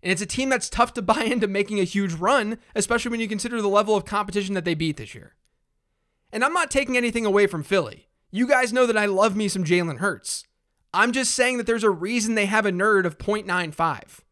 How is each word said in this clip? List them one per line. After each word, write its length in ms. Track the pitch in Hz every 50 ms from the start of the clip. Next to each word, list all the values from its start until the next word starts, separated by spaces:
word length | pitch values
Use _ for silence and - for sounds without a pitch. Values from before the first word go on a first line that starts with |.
| -
And 80 | 180
it's 100 | 190 160
a 60 | 208
team 220 | - - - 262 269
that's 200 | 262 240 - -
tough 240 | - - 240 240 -
to 60 | 247
<laughs> 0 |
buy 220 | 202 175 - 311 269
into 240 | 226 247 240 220
making 320 | 202 190 196 202 202 214 202
a 60 | 190
huge 280 | - - 196 196 190 165
run, 440 | 160 175 202 269 277 220 208 233 226 _ _ -
especially 360 | 220 196 - 233 233 - 247
when 100 | 233 226
you 60 | 226 202
consider 320 | 214 202 - 240 240 233
the 80 | 208 202
level 260 | 196 208 208 208 214
of 100 | 202 165
competition 500 | - 208 202 208 202 180 202 202 185 202
that 100 | 185 160
they 100 | 175 165
beat 220 | 156 165 160 151
this 180 | - - 87 -
year. 200 | - - - _ _ _ _ _ _ _ _ _ _ _ _ _ _ _ _ _ _ _ _
And 120 | - 220 247
I'm 100 | 285 339
not 160 | 359 330 -
taking 280 | - 277 277 - 254
anything 280 | 247 240 240 233 233 226
away 220 | 208 196 208 208
from 160 | 196 - 160 139
Philly. 460 | - 196 190 156 107 - - _ _ _ _ _ _
You 160 | - 202 247
guys 280 | 247 277 254 254 233 214
know 120 | 254 254
that 120 | 240 226
I 80 | 214 208
love 300 | 208 196 190 208 220 190
me 120 | 208 214
some 160 | 202 - 190 180
Jalen 360 | 151 180 175 175 165 143 117
Hurts. 460 | 180 202 160 - _ - - - - _ _ _ _ _ _ _ _ _ -
I'm 200 | 175 214 240 240
just 200 | 269 254 - -
saying 240 | - 254 247 254
that 80 | 247 226
there's 180 | 202 233 233 214
a 60 | 214
reason 460 | 196 160 170 208 240 240 214 220 226
they 100 | 220 202
have 200 | 196 208 220 208
a 60 | 208
nerd 340 | 185 175 196 220 214 196 185
of 120 | 175 151
point 300 | _ - - 208 214 202
nine 240 | 190 180 180 175 160
five 500 | 151 - 165 165 139 - - - - - _ _